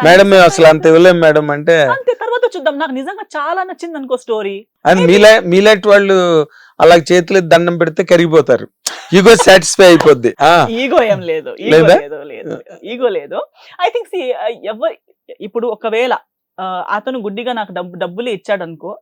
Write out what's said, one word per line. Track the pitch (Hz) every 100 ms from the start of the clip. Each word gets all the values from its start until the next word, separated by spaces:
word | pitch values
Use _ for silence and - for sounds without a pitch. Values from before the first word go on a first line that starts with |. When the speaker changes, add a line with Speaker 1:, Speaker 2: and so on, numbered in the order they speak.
Speaker 1:
"మేడం, | 156 185
Speaker 2:
అంత | 202
Speaker 1:
మేము | 190
అసలు | 175 - 156
అంత | 156
Speaker 2:
ఇష్టం | 160
Speaker 1:
ఇవ్వలేం | 165 185 175
మేడం" | 160 151 151
అంటే | 147 156 165
Speaker 2:
అంతే, | 135 539 494
తర్వాత | 480 466 480 480 359
చూద్దాం. | 311 285
నాకు | 302 262
నిజంగా | 277 403 403 302
చాలా | 294 370
నచ్చింది | 370 359 339 311
అనుకో | 254 247
స్టోరీ, | - 214 202 196 - _ 147
Speaker 1:
అని | 185
Speaker 2:
maybe. | 170
Speaker 1:
మీలా-, | 202 214 220 180
మీలాంటి | 185 208 208 208
వాళ్ళు | 202 196 190 175 160 143 _ _ -
అలా | 160 175
చేతులు | - 180 170 190
దండం | 165 170 175 175
పెడితే | 165 160
కరిగిపోతారు, | 180 180 175 160 135 117 - _ - - - 175
ఈగో | 196 226
సాటిస్ఫై | 202 190 - -
అయిపోద్ది. | 185 165 165 131 113 -
ఆ. | 147 170 147
Speaker 2:
ఈగో | 226 262 320
ఏం | 226 190
లేదు, | 175 156 131 -
ఈగో | -
Speaker 1:
లేదా? | 156 160 262
Speaker 2:
లేదు, | 143 147
లేదు, | 143 123 156 156 - -
ఈగో | 196 247 247
లేదు. | 175 143 202 - _ _ - 359
I |
think, | 480 427
see, | 370 254
uh, | 196 214 233 196
ఎవ-, | 220 320 - _ _ - -
ఇప్పుడు | 202 233 233
ఒకవేళ, | 214 226 220 254 202 - _ _ -
uh, | 185 180 - 208
అతను | 262 262
గుడ్డిగా | 208 196 240
నాకు | 240 202
డబ్బు, | 180 180 170
డబ్బులు | 180 180 240
ఇచ్చాడనుకో, | 196 - 202 170 160 180 -